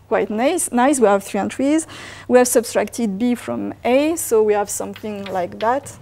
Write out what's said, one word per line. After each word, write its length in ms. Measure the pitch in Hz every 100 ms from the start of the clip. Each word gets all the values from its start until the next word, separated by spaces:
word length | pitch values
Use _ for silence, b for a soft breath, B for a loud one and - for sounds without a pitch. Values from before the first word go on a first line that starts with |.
| _
quite 220 | 233 -
nice, 420 | 214 269 349 -
nice. 280 | 240 254 269
We 80 | 208
have 160 | 196
three 160 | - 208
entries. 480 | 208 - 277 320 - B B B -
We 100 | 247
have 80 | 247
subtracted 680 | 247 220 196 214 - 226 190
B 180 | 247 240
from 380 | - 117 202 -
A, 320 | - 262 302 330
so 260 | - 220
we 100 | 214
have 160 | 208 202
something 560 | - 196 202 214 208 196
like 340 | 185 180 208
that. 360 | 220 269 277 -